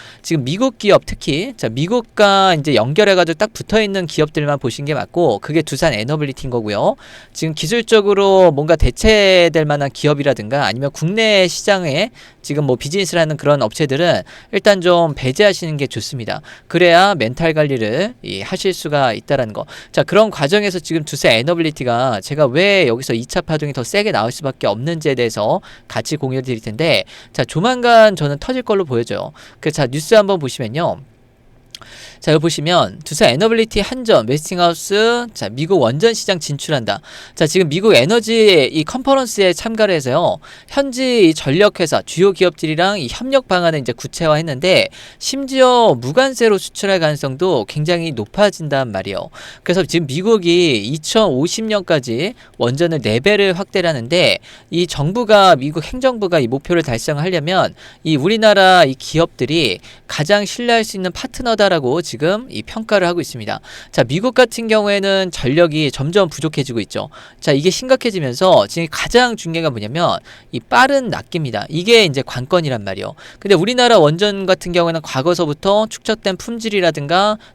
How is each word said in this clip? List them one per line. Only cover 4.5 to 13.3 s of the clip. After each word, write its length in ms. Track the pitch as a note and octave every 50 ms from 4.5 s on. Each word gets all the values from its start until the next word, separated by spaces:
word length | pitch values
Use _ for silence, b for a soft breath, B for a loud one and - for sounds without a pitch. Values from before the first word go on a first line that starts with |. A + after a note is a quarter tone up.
| C#3+ C3+
보신 260 | - A#2+ - - C#3+
게 80 | D3 D3+
맞고, 460 | A#2+ G2 - - E3+ E3+ C3 G#2 G2
그게 220 | - - D3 E3
두산 320 | D#3 - C#3+ C3 F3+ D#3+ A#2
에너빌리티인 580 | G#2 A2 C3+ D#3 D3+ D3 C3+ B2+ - C#3+ C3
거고요. 440 | B2 A#2+ G#2+ G#2+ G2+ G#2+ D3 G3+ C#4 B B B B B B B B
지금 200 | - D#3+ D#3+ D3+
기술적으로 1000 | - D#3+ D#3 A3+ A#3+ A3+ - A3+ G#3+ G3 G3+ G3+ G3 G3 G3 F#3+ F#3+ F#3 E3+
뭔가 240 | C#3+ C#3+ D#3 D#3+ E3
대체될 920 | D#3 - B2 - - - A3 A3 G#3 G3+ F#3+ F#3 F3+ F3 E3+ D3+ D#3+ D#3
만한 240 | D3+ D3 C#3+ C#3 C3+
기업이라든가 720 | - - - D3 D3 C#3+ C#3 C#3+ B2 - G#2 G#2+ C3+ C#3+ C3
아니면 260 | F#2+ A2+ B2 C#3 C#3
국내 560 | - - D3+ E3+ G#3 A3+ A3+ G#3+ G#3 F#3+ F3+
시장에 640 | E3+ - - - G#3+ G3 F#3 F3 D3 C3 E3+ G#3+ C4 B B B B B B
지금 240 | - - C#3+ D3+ D3
뭐 100 | C3 B2+
비즈니스를 460 | A#2+ - C#3+ E3+ G3+ F#3+ D#3+ E3+ E3+
하는 160 | D#3+ D#3